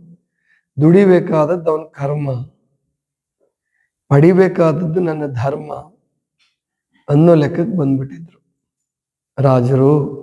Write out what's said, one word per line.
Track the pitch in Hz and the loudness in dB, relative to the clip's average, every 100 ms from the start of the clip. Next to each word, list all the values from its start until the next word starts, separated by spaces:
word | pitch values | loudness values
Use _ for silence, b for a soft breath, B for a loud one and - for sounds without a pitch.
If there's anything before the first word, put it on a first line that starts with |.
| - - _ _ _ _ _ - | -18 -20 _ _ _ _ _ 0
ದುಡಿಬೇಕಾದದ್ದು | 151 180 202 180 175 165 151 180 160 | 4 6 6 2 2 -2 -2 -2 -4
ಅವನ | 156 160 | -6 -8
ಕರ್ಮ, | - 139 147 143 127 135 _ _ _ _ _ _ _ _ _ _ _ _ _ _ _ _ | -10 -8 -6 -6 -8 -10 _ _ _ _ _ _ _ _ _ _ _ _ _ _ _ _
ಪಡಿಬೇಕಾದದ್ದು | 143 165 185 190 180 165 151 175 165 | 4 4 4 2 2 -2 -2 -4 -4
ನನ್ನ | 175 156 147 | -4 -6 -8
ಧರ್ಮ | 127 135 151 151 135 160 _ _ _ _ _ _ _ _ _ _ _ - | -6 -6 -8 -12 -16 -18 _ _ _ _ _ _ _ _ _ _ _ -2
ಅನ್ನೋ | 147 170 165 | 2 4 4
ಲೆಕ್ಕಕ್ಕೆ | 143 - 175 185 | 2 -4 -4 -2
ಬಂದ್ಬಿಟ್ಟಿದ್ರು | 139 135 135 - - _ _ _ _ _ _ _ _ _ _ - | -2 -2 -6 -14 -20 _ _ _ _ _ _ _ _ _ _ -2
ರಾಜರು, | 135 131 123 135 135 151 139 - | 0 2 2 2 2 2 -2 -10